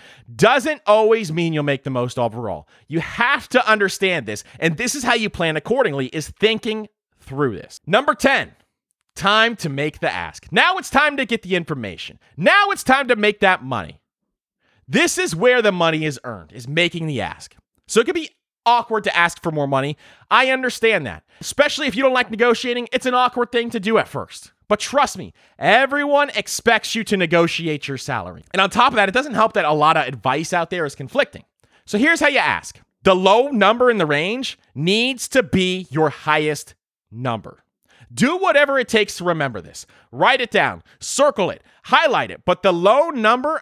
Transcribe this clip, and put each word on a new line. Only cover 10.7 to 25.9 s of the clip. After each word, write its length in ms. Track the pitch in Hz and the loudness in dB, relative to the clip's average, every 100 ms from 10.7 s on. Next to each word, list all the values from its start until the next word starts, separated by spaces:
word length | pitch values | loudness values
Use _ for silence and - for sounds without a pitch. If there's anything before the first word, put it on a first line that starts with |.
| 370 | 0
it's 140 | - | -2
time 260 | 269 294 277 | 0 0 -2
to 100 | 254 | -4
get 160 | 233 | -4
the 140 | 180 180 | -2 -4
information. 640 | 165 139 104 80 - - _ - | -4 -8 -8 -12 -16 -18 _ -2
Now 320 | 214 392 403 | 4 4 4
it's 160 | 392 | 0
time 240 | - 269 247 | 2 2 2
to 80 | 233 | 0
make 240 | 208 208 | 0 2
that 240 | 196 185 | 2 2
money. 340 | 131 117 78 - _ _ _ _ _ _ _ _ - | -2 -6 -8 -14 _ _ _ _ _ _ _ _ -2
This 320 | 185 339 - | 2 2 0
is 160 | 370 | -4
where 280 | 160 240 247 | 0 2 4
the 100 | 214 | 2
money 320 | 180 165 160 | 2 0 0
is 160 | 156 131 | -4 -6
earned, 300 | 123 104 80 | -10 -14 -14
is 160 | - 120 | -18 -6
making 400 | 156 175 170 160 | 0 0 -2 -6
the 140 | 131 | -6
ask. 340 | 90 - - _ _ _ - | -6 -8 -20 _ _ _ -2
So 120 | 208 | 0
it 40 | |
can 100 | 247 | 0
be 160 | 359 294 _ _ _ 233 | -2 -8 _ _ _ 0
awkward 380 | 240 226 220 | 2 0 -4
to 120 | 190 175 | -2 2
ask 240 | 170 - | 2 0
for 100 | 175 | -6
more 160 | 156 139 | -2 0
money. 280 | 135 143 151 - _ - | 0 -2 -6 -14 _ 0
I 200 | 226 262 | 2 4
understand 560 | 262 254 - 226 196 127 | 0 -2 -2 0 0 -4
that. 160 | 80 _ - | -12 _ -18
Especially 460 | - - 294 - 285 | -6 0 0 0 -4
if 80 | |
you 80 | 208 | 0
don't 100 | 269 | 0
like 180 | 254 247 | 0 -2
negotiating, 580 | 214 240 233 254 240 233 | 0 2 0 -2 -6 -4
it's 140 | 254 254 | -4 0
an 80 | |
awkward 380 | 247 247 247 240 | 0 0 0 -2
thing 180 | 233 233 | -2 -4
to 100 | 226 | -4
do 160 | 190 220 | 0 0
at 120 | 131 | 0
first. 420 | 131 95 - - _ - | -6 -10 -14 -20 _ -4
But 120 | 208 | -4
trust 360 | - 269 254 185 | 0 0 0 -2
me, 160 | 101 - _ - | -16 -20 _ -4
everyone 720 | 147 220 269 | 2 4 4